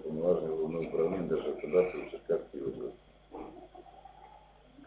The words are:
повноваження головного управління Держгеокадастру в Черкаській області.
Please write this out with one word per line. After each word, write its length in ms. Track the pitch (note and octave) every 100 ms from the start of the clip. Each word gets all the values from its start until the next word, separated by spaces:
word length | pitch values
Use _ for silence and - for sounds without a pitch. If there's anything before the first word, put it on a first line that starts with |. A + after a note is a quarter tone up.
повноваження 520 | D#2+ D#2 E2+ F2 D#2+ D#2+
головного 280 | D#2 E2
управління 440 | D#2+ D#2 E2 F#2+ E2
Держгеокадастру 680 | D#2 D2+ - - F2+ F2+ D2 -
в 40 |
Черкаській 480 | - - E2 - C#2
області. 400 | A#1 A#1+ A#1+ - - - - - - F4+ E4+ F4+ - - - - - - - - - -